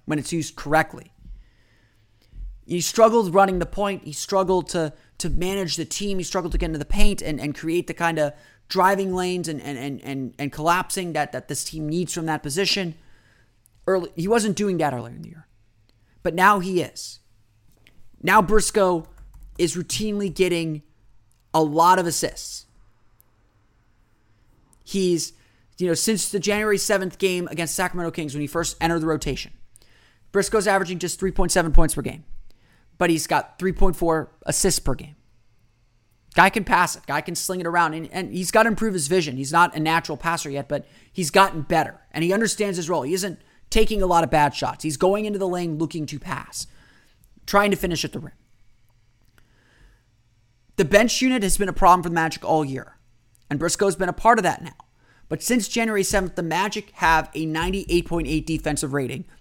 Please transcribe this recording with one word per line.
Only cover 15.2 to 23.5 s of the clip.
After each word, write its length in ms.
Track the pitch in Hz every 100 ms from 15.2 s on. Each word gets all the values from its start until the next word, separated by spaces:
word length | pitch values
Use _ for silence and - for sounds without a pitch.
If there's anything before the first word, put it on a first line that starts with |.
the 60 | 165
year, 200 | 160 - _ _ _ _ _ _ _
but 120 | -
now 260 | 170 190 202
he 200 | 180 180
is. 380 | 135 - - - _ _ _ _ _ _ _ - - -
Now 180 | 175 214
Briscoe 680 | 170 214 - 214 185 170 - - - - - -
is 180 | 170 175
routinely 560 | - - 147 208 196
getting 500 | 156 180 170 160 151 - _ _ - _ _ _
a 100 | 160
lot 360 | 156 156 170 190
of 80 | 170
assists. 600 | 156 - - - - - _ - _ _ _ _ _ _